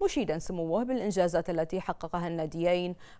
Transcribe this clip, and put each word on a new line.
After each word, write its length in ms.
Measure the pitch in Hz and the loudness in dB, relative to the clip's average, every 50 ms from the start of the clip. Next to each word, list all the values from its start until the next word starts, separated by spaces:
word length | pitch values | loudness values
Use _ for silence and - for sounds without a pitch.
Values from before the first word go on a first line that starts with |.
| 392 | 0
مشيدا 340 | 381 - 302 220 156 156 165 | 0 2 2 0 0 0 -2
سموه 460 | - - 190 175 165 160 165 208 247 | -2 -4 -4 -2 0 0 2 2 2
بالإنجازات 680 | 247 262 247 185 208 180 190 180 175 156 165 170 - | 2 0 0 0 0 2 4 2 4 4 2 0 0
التي 300 | 175 165 160 160 - 190 | 0 0 0 0 -2 -2
حققها 480 | - - 170 - - 160 - 175 170 170 | -2 -4 -4 -6 -6 -4 -4 -4 -2 -2
الناديين، 680 | 170 165 160 156 156 165 170 175 180 180 180 180 180 - - - - - | -2 -2 -4 -4 -2 0 2 2 4 2 2 -2 -4 -8 -12 -18 -20 -8